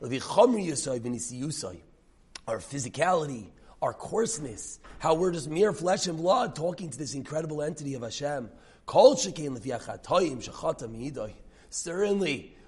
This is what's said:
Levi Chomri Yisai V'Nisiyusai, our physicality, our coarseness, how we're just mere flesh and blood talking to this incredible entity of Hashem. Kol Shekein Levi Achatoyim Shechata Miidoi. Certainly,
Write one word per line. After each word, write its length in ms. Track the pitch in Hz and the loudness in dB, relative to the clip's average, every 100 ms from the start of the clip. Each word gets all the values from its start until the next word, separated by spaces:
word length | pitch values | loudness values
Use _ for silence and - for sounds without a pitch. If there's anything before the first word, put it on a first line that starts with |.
Levi 240 | 123 127 | -6 -6
Chomri 440 | - 185 240 220 180 | 2 6 8 6 0
Yisai 320 | 139 139 127 | -4 -2 -4
V'Nisiyusai, 800 | 120 120 - 123 143 151 92 87 - _ _ _ _ - - | -4 -6 -8 -6 -6 -6 -8 -10 -18 _ _ _ _ -14 -6
our 120 | 110 | -6
physicality, 920 | - 139 120 127 170 180 147 123 92 - - - | -6 -8 -6 0 2 2 0 -6 -12 -18 -20 -4
our 120 | 131 | -4
coarseness, 840 | - - 208 226 - 143 98 - - - - | -4 -4 -2 0 -2 -8 -10 -14 -16 -18 -2
how 140 | 160 | 2
we're 180 | 160 185 | 4 2
just 160 | 170 143 | 0 -2
mere 240 | 156 208 | 2 2
flesh 340 | 151 170 185 185 | 2 0 0 0
and 120 | 160 | 0
blood 360 | 170 233 165 | 4 4 2
talking 360 | 139 165 165 170 | -2 -4 -4 -8
to 80 | 120 | -8
this 160 | 139 | -8
incredible 480 | 135 123 151 165 151 | -8 -6 -6 -4 -4
entity 320 | 151 175 143 | -4 -6 -6
of 80 | 131 | -6
Hashem. 460 | 113 - 143 143 110 - - - - | -8 -6 -4 -4 -6 -12 -20 -18 2
Kol 300 | - 214 294 | 10 10 10
Shekein 380 | 190 156 147 | 0 -4 -6
Levi 220 | 127 120 117 | -6 -6 -6
Achatoyim 680 | 110 110 - 175 170 123 | -6 -10 0 2 2 0
Shechata 460 | 95 - 160 160 117 | -10 -6 -4 -4 -6
Miidoi. 440 | 113 135 127 107 - - - - | -8 -8 -8 -10 -12 -20 -20 -14
Certainly, 880 | - 170 175 208 202 175 131 - - | -10 -6 0 2 2 2 0 -4 -20